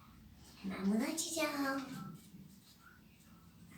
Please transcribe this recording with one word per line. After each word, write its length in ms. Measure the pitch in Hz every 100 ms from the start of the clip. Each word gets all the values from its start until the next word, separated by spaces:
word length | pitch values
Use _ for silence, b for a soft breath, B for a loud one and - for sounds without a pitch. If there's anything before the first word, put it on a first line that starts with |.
| - - - - - -
Hemen 240 | 190 190 196
bunu 280 | 220 302
açacağım. 680 | 330 - 330 302 285 277 269 262 262 - - - - - - - - - - - - - - - - -